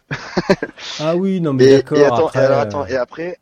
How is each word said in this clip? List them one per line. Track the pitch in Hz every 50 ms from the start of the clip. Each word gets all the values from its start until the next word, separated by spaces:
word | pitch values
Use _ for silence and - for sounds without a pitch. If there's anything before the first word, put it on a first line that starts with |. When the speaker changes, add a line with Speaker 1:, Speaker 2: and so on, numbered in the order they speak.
| _ _
Speaker 1:
<laughs> | 139 - - - - 185 - - 190 - - - - - - - - -
Speaker 2:
Ah | 151 160 170
oui, | 180 190 196 190 185
non, | 165 147 135
mais | 131 127
Speaker 1:
Et, | 135 135
Speaker 2:
d'accord, | 139 127 - 151
Speaker 1:
et | 147 143
attends, | 139 120 113 -
Speaker 2:
après, | - - 131
Speaker 1:
et | 131
alors, | 135 139 139
Speaker 2:
euh, |
Speaker 1:
attends, | 143 107 - 143 127
et | 104 131
après... | 127 123 - - 156 170 180 170 -